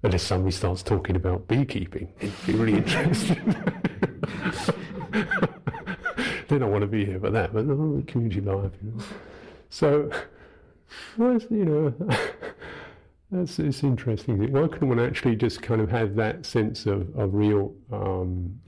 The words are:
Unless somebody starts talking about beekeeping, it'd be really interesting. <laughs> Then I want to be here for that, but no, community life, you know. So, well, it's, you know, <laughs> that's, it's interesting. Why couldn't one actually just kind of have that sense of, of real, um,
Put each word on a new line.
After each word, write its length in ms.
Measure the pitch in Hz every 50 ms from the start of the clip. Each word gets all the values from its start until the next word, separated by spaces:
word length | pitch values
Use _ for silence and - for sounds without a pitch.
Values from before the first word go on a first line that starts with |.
Unless 200 | - 107 92 87
somebody 320 | - - 98 92 92 95 90
starts 280 | - - 90 90 90
talking 340 | - - 110 90 - - 90
about 320 | 92 85 92 90 90 - -
beekeeping, 640 | 113 131 143 131 - 107 92 - - - - - - -
it'd 260 | - 104 - - -
be 60 | - -
really 240 | 110 113 110 104 92
interesting. 760 | - - - - - 170 180 - - - 170 - - 226 - -
<laughs> 40 | - 202 - - - 180 - - - - - - - - - - - 185 - - - - - - - - - 190 180 - - 214 202 - - - - - - - - - - - - - 185 - - 719 - - 247 - - - - -
Then 140 | 147 143
I 40 | 127
want 160 | 104 101 101
to 40 | 101
be 180 | 101 107 107 101
here 140 | 98 95 92
for 120 | 98 98
that, 220 | 101 113 95 95
but 140 | 104 110 110
no, 360 | 151 135 139 156 156 143 139 131
community 340 | - - 131 117 110 92 98
life, 300 | 95 101 95 98 98 98 - -
you 120 | 101 107
know. 120 | 113 110 - - - - - - - - - - - - - _
So, 420 | - - 170 147 143 147 147 - - - - - - - - - - - - - - _ _ _ - - - - -
well, 180 | 220 233 247 247
it's, 120 | 233 233 -
you 140 | 226 214 196
know, 280 | 160 151 151 156 143 120 113
<laughs> 180 | 175 214 127 - - - - - - - - - - - - - - - - - - - _ _ _ _
that's, 260 | 196 180 180 - - -
it's 240 | 156 147 131 -
interesting. 680 | - 139 123 110 - 120 110 101 - - 113 98 104 120
Why 160 | 139 135 156 160
couldn't 200 | 160 - - 131
one 120 | 123 117
actually 340 | 120 127 - - - 127 113
just 260 | 107 123 113 - -
kind 200 | - - 120 110
of 100 | 107 87
have 240 | 110 117 113 101 98
that 320 | 110 110 107 - - -
sense 400 | - - 123 107 107 113 - -
of, 260 | 107 98 98 92 90 - -
of 160 | 104 98 98
real, 400 | 104 104 104 104 101 98 101 - - - -
um, 680 | 117 104 98 98 95 92 92 90 92 90 90 87 98 - -